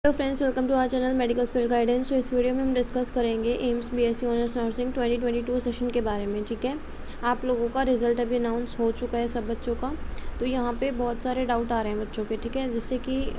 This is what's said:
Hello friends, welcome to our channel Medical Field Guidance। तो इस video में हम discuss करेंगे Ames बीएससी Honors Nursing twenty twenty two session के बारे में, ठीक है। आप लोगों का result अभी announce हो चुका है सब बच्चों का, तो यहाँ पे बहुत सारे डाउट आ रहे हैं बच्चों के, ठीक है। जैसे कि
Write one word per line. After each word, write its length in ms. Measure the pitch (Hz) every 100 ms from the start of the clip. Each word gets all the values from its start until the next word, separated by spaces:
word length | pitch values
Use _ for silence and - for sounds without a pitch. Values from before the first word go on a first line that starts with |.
Hello 120 | 294 285
friends, 240 | 269 269
welcome 260 | 277 254 254
to 60 |
our 140 | 262 254
channel 240 | 262 254
Medical 320 | 262 240 240 240
Field 240 | 254 240
Guidance। 380 | 240 233 247 262
तो 60 |
इस 180 | 269 247
video 220 | 247 247
में 80 | 254
हम 100 | 262
discuss 360 | 254 247 254 247
करेंगे 420 | 254 233 226 226
Ames 360 | 240 254 240 233
बीएससी 360 | 247 233 233 240
Honors 300 | 233 233 240
Nursing 360 | 226 220 247
twenty 240 | 262 240 240
twenty 260 | 240 233
two 180 | 233 247
session 300 | 240 233 247
के 100 | 240
बारे 260 | 220 208 202
में, 160 | 208
ठीक 200 | 208 220
है। 100 | 254 302 - - - -
आप 200 | 240 247
लोगों 240 | 254 240 233
का 140 | 262
result 380 | 269 247 233 240
अभी 160 | 233 247
announce 400 | 233 233 240 -
हो 120 | 226
चुका 260 | 226 240 233
है 100 | 233
सब 180 | 240 214
बच्चों 260 | 226 247
का, 180 | 233 254 302 - - - -
तो 60 | 254
यहाँ 260 | 254 240
पे 160 | 233 269
बहुत 320 | 240 240 233
सारे 220 | 254 247 254
डाउट 260 | 233 233
आ 80 | 226
रहे 100 | 214
हैं 80 | 208
बच्चों 240 | 214 -
के, 120 | 208 214
ठीक 200 | 233 269
है। 160 | 262
जैसे 260 | 233 226 254
कि 220 | 262 262 269